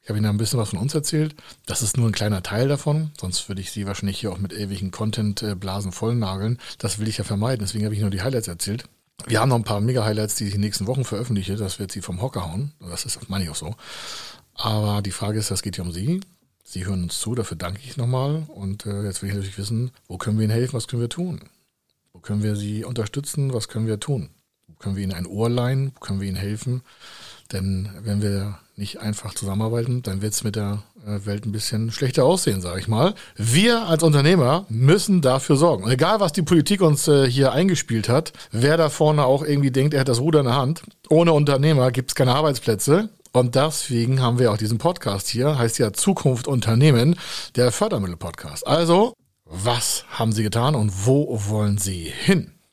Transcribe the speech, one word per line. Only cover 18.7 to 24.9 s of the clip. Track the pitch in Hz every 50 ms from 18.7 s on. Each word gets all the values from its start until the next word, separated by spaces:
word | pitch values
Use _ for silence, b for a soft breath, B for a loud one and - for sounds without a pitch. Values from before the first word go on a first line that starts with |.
| 98 104 -
äh, | 104 101 101 107
jetzt | 101 92 -
will | - 98
ich | 101
natürlich | 101 98 98 - -
wissen, | 101 104 117 113 123 127 _ _ _ _
wo | 90 90
können | - 120 104 107
wir | 110
Ihnen | 107
helfen? | 110 117 127 127 -
Was | 120 - -
können | - 117
wir | 117 120
tun? | - 170 175 180 160 - - _ _ _ _ _ _ _ _ _ _ _ _ _
Wo | _ 87
können | _ - 104 104
wir | 104 107 104
Sie | 101 104 101 104 107 113
unterstützen? | 120 123 117 110 - - 143 143 - - 147 139 135 127
Was | 113 - -
können | - 113 110
wir | 113 107 104
tun? | - - 143 117 82 - _ _ _ _ _ _ _
Wo | _ 80
können | _ - 101